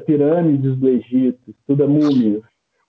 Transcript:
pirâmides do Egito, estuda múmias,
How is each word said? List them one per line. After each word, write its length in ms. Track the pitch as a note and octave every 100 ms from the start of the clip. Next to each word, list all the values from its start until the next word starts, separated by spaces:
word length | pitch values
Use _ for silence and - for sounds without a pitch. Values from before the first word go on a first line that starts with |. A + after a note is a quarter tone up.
pirâmides 720 | - D3 C#3+ E3+ E3 C#3 C3+ C3
do 120 | C3
Egito, 640 | B2 G#2+ B2+ B2+ B2 -
estuda 360 | - - C#3 C#3+
múmias, 540 | D3 D3 C3 A2 G#2 - _ _ _